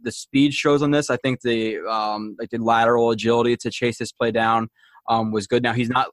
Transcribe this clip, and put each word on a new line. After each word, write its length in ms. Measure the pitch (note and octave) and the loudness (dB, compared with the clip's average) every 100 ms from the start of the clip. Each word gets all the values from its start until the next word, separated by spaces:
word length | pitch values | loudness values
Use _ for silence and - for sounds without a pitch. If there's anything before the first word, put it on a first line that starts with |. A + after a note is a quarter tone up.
the 100 | A#2 | -8
speed 420 | - - C3+ C#3+ | -10 -2 2 2
shows 260 | C#3 D3+ C#3+ | 2 2 2
on 120 | C#3+ | 2
this. 180 | D3 C#3+ | 0 0
I 80 | B2 | -2
think 240 | C3 B2+ | -2 -2
the, 380 | A#2+ A2+ A2 G#2+ | 0 0 -2 -4
um, 560 | F#2+ A2 G#2+ G#2+ G#2+ G#2 | -4 -4 -2 -4 -8 -10
like, 100 | A2+ | -8
the 100 | A#2 | -4
lateral 520 | A2+ A2+ A2+ A#2+ A#2 | 2 4 4 4 2
agility 460 | A2 A2 A#2 A#2+ A#2+ | 2 2 2 2 0
to 120 | A#2 | -4
chase 280 | - B2 A#2 | -4 -4 -4
this 140 | A2+ | -10
play 180 | - A#2 | -4 -2
down, 400 | A2+ A2+ A2+ A2+ - _ _ - | 2 2 2 -2 -10 _ _ -2
um, 260 | A#2 A2 | 0 0
was 140 | G#2+ G2 | -2 0
good. 160 | A#2+ | 0
Now, 120 | A#2+ | 0
he's 160 | A#2 A#2 | -2 -2
not 180 | B2+ A2 | -2 -2